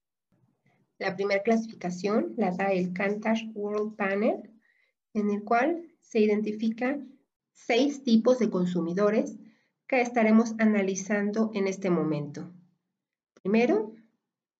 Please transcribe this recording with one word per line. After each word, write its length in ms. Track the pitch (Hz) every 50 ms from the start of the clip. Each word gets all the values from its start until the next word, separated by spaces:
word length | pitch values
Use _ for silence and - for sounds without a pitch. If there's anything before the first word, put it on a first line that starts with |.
| _ _ _ _ _ _ _ _ _ _ _ _ _ _ _ _ _ _ _
La 180 | - 202 190 185
primera 280 | 190 196 202 202 196 196
clasificación 920 | 233 226 226 - - - - - 180 180 - - 202 214 - - - -
la 120 | 240 202 180
da 240 | 180 185 196 196 196
el 180 | 180 180 180
Kantar 460 | 180 196 202 202 208 214 214 220 226 220 - - -
World 420 | 208 202 208 208 208 214 214 214
Panel, 540 | - 202 190 196 202 214 269 381 - - - - _ _ _ _ _ _ _ _ _ _ _ -
en 160 | 220 208 208
el 140 | 202 202 208
cual 520 | - 233 233 262 320 339 330 - - _ _
se 220 | _ _ - 226
identifican 880 | 214 214 208 208 214 214 - - 226 226 220 - 254 254 285 285 - - - _ _ _ _ _ _ _ _
seis 480 | _ - - 240 240 277 294 277 - -
tipos 360 | 254 226 220 - 247 254 254
de 100 | 226 -
consumidores 880 | - 180 180 180 180 175 160 165 175 196 208 208 214 247 285 - - - - - _ _ _ _ _ _ _
que 140 | - 269 254
estaremos 540 | 240 240 240 240 220 214 220 226 233 226 -
analizando 960 | - 220 214 214 202 190 190 196 190 - - 214 208 202 208 208 220 220 220 -
en 140 | 202 196
este 240 | 190 185 190 196 190
momento. 600 | 175 165 151 156 151 147 143 147 - 151 180 - - - - _ _ _ _ _ _ _ _ _ _ _ _ _ _ _ -
Primero, 500 | 185 214 226 240 262 370 440 427 - - - - _ _ _ _ _ _ _ _ _ _